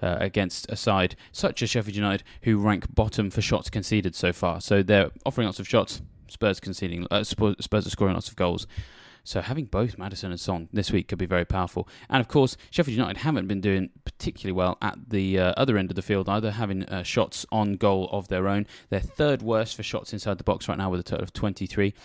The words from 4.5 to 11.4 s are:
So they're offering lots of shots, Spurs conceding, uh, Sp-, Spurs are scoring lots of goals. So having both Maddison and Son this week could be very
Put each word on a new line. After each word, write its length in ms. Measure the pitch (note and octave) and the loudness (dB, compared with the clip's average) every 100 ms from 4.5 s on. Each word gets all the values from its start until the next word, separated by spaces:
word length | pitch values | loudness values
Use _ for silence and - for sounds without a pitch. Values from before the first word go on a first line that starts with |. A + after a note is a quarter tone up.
| E2+ | -2
So 220 | - G2+ | 2 4
they're 280 | F#2+ G2+ E2+ - - | 6 6 4 -2 -4
offering 200 | C3 G#2+ | -2 -2
lots 140 | F2+ | -4
of 80 | F#2+ | 0
shots, 340 | A2+ - - - - - | 2 2 -4 -14 -20 -20
Spurs 320 | - G#2+ F#2+ | -2 0 0
conceding, 460 | G2 F#2 F#2 F2 F2+ | -4 -6 -6 -4 0
uh, 140 | G#2 G#2 | 0 0
Sp-, 340 | - G#2 G2 | 0 0 0
Spurs 260 | - G#2 F2 | 0 0 0
are 40 | |
scoring 240 | - G2 | 0 2
lots 140 | F2 - | 0 -4
of 80 | - | -2
goals. 300 | F2+ F2 - - - - - - | 0 0 -6 -10 -12 -16 -20 -20
So 160 | - G2 | -8 -6
having 240 | G2+ D3 | -4 -4
both 340 | B2 F#2+ A#2+ - | -2 0 -2 -4
Maddison 320 | F#2+ F#2+ F#2+ | -10 -8 -8
and 80 | E2+ | -6
Son 300 | - F2 E2 | -4 -4 -2
this 200 | G#2 F#2+ | -2 2
week 160 | G2+ - | 0 0
could 100 | F2+ | -4
be 80 | F2+ | 0
very 180 | F2+ | 0